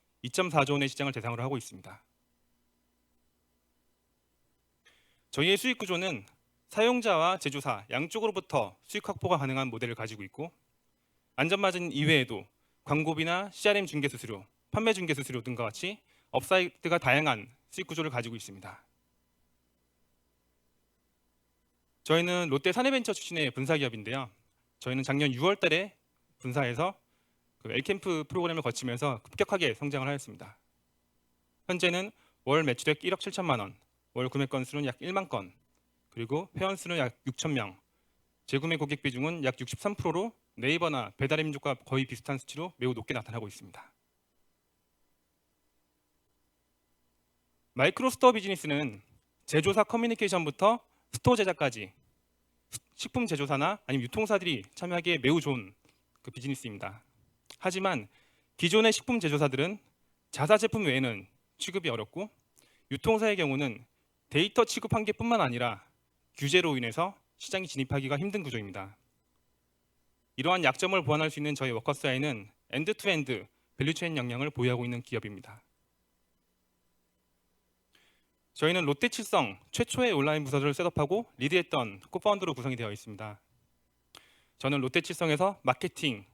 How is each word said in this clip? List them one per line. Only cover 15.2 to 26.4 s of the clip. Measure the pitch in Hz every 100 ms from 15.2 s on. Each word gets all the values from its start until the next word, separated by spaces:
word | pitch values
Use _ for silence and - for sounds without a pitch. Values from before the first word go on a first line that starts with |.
| 135 123
등과 | 127 120
같이 | 117 - 180 208 _ _ _
업사이드가 | 131 - 185 180 - 165 170
다양한 | 135 135 151 113 101 - _
수익 | - 185
구조를 | 165 156
가지고 | 123 117 113
있습니다. | - 98 95 90 _ _ _ _ _ _ _ _ _ _ _ _ _ _ _ _ _ _ _ _ _ _ _ _ _ _ _ _ _ _ _ _
저희는 | - 160 175 180 170
롯데 | 135 185
사내벤처 | 233 254 269 233
출신의 | 202 - 170 143
분사 | 120 135 156
기업인데요. | 135 110 104 131 120 _ _ _ _ -
저희는 | - 131
작년 | 131 139 147
유월 | 123 170 202
달에 | 175 156 196 - _ _ _
분사해서 | _